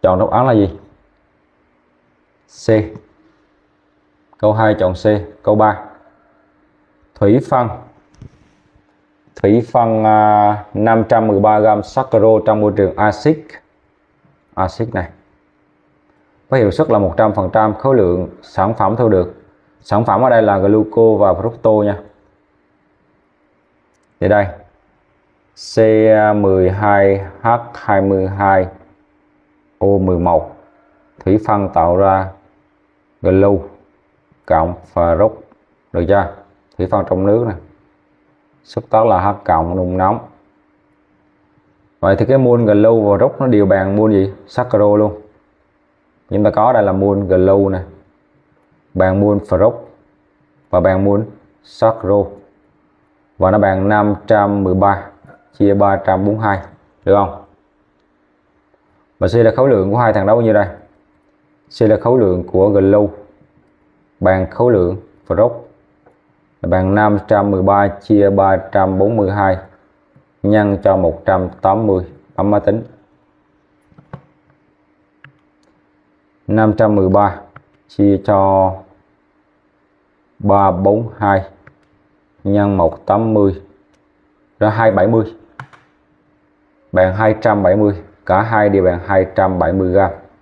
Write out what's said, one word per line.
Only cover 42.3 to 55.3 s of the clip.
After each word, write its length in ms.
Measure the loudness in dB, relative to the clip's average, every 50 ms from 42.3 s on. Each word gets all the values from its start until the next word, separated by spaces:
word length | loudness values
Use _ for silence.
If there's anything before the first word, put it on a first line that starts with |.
| 2
mol 260 | 2 4 4 2 2 2
glu 460 | 2 2 4 4 4 4 4 2 2
và 80 | 2
rút 240 | 2 0 -2 0 -2
nó 60 | -2
đều 180 | 0 2 2 2
bằng 300 | 2 2 0 0 -2 0
mol 160 | 0 0 2
gì? 220 | 2 2 0 0 -4 -12 -20
Sacro 480 | -10 -6 -6 -4 -2 0 0 2 2 2
luôn. 260 | 2 0 -2 -4 -8 -20 _ _ _ _ _ _ _ _ _ _ _ _ _ _ _ _ _ _ _ _ _
Chúng 140 | -4 -2 -2
ta 60 | -2
có 240 | 0 0 0 0 2
đây 100 | 0 0
là 80 | 0
mol 280 | -2 0 0 0 0 -2
glu 500 | -2 0 0 2 2 2 2 2 2 0
nè. 100 | -2 -6 -10 -12 -20 -20 _ _ _ _ _ _ _ _ _ _ _ _ _ _ _ _ _ _ _
Bằng 260 | -2 0 0 0 0
mol 180 | 0 0 0
fruct 360 | -2 -2 -4 -2 0 0 0 0 -4 -16 -20 -20 _ _ _ _ _ _ _ _ _ _ _ _ _ _ _
và 100 | -4 0
bằng 260 | 0 0 0 0 0
mol 160 | 0 0 -2 -4 -6 -14 -20 _ _ _ _ _
sacro. 600 | _ -6 -2 -2 -2 -2 -2 -2 0 0 0 0 -2 -8 -20 -20 _ _ _ _ _ _ _ _ _ _ _ _ _ _ _ _ _ _
Và 140 | _ 0 0
nó 60 | 2
bằng 320 | 2 0 0 0 -2 -2 -2
năm 260 | 0 0 0 -2 -4 -6 -2
trăm 360 | 0 0 0 2 0 -2 -2 -2
mười 100 | -2 0
ba 340 | 0 2 0 0 -2 -6 -18 -20 _ _ -20